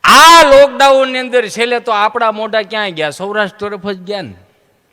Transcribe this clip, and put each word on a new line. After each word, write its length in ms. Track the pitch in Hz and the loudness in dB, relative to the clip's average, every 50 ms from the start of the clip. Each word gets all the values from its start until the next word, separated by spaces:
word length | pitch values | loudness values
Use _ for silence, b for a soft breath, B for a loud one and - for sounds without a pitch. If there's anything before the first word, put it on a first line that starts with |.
| - | 0
આ 380 | - 214 269 311 330 339 330 | 2 4 6 6 6 6 6
લોકડાઉનની 760 | 311 285 277 277 285 269 247 240 277 277 269 269 262 262 254 254 | 6 6 6 6 4 4 2 0 2 2 2 2 0 -2 -4 -8
અંદર 300 | 254 247 240 247 226 196 | -6 -2 -2 -2 -2 -4
છેલ્લે 320 | - 208 233 240 247 240 | -6 -6 -4 -4 -4 -6
તો 120 | - 233 | -4 -4
આપણા 400 | 220 208 208 214 214 240 233 220 | -2 -2 -2 -2 -2 -2 -4 -4
મોઢા 300 | 214 214 220 214 214 220 | -4 -4 -8 -6 -6 -6
ક્યાં 280 | 214 185 226 214 208 196 | -6 -6 -8 -8 -8 -6
ગયા? 200 | 170 156 151 147 | -6 -6 -6 -8
સૌરાષ્ટ્ર 580 | 139 - 185 202 214 214 208 185 - - 202 208 | -8 -10 -10 -8 -6 -6 -6 -6 -8 -12 -12 -12
તરફ 180 | 208 196 180 | -12 -10 -10
જ 120 | 208 196 185 | -10 -12 -12
ગયા 240 | 180 185 202 196 | -12 -12 -12 -12
ને. 120 | 170 110 95 90 90 _ _ _ _ _ _ _ _ _ | -12 -14 -18 -20 _ _ _ _ _ _ _ _ _ _